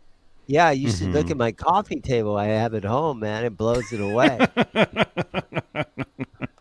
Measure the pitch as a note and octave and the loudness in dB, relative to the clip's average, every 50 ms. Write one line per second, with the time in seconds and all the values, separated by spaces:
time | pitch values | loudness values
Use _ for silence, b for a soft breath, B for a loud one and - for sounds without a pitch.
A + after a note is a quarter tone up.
0 | _ - - _ _ - - - _ - C3+ D#3 F3 D#3+ C#3+ C3+ C#3 A#2 G#2 F2 | _ -20 -20 _ _ -20 -20 -18 _ 0 4 6 6 6 4 2 0 -2 -2 0
1 | F#2+ F#2+ F2+ D3 E3 E3+ D#3 C3 A#2+ A2+ G2+ - - D#3 F3+ G3+ G#3 - F#3+ C3+ | -2 0 0 0 0 0 0 0 0 0 -2 -2 0 2 2 2 2 -2 -8 -8
2 | - - C3 A#2 A2 G#2 G#2 G2+ G#2 G#2+ A2 A2 A2+ A#2 A2 G#2+ F#2+ G2+ A#2 C#3 | -4 -2 0 0 0 0 0 0 0 0 0 0 0 0 -2 -4 -4 -2 -2 0
3 | D#3+ D#3+ C#3 A2+ G#2+ G#2 G#2+ A2 A#2+ A#2+ G2+ E2+ A2 A#2 A#2+ B2 A#2+ - A#2+ G#2 | 0 -2 -4 -4 -4 -4 -4 -4 -4 -4 -4 -2 0 0 0 0 -2 -4 -6 -4
4 | G2+ G2+ G#2 A#2+ C3+ C#3+ B2+ A#2+ F3 - - A#3+ A3+ - - G#3+ G#3 - - A3 | -4 -2 0 2 2 2 4 2 0 0 2 -2 -2 -2 2 0 0 0 0 -4
5 | G#3+ - - F3 - - - F#3 - - - E3 - _ - D3+ C#3+ - - - | -4 -2 -2 -8 -8 -4 -6 -8 -8 -6 -8 -8 -8 _ -8 -8 -8 -8 -8 -10
6 | C3 _ _ - C3 - _ - B2+ - _ - | -10 _ _ -12 -12 -12 _ -12 -12 -12 _ -12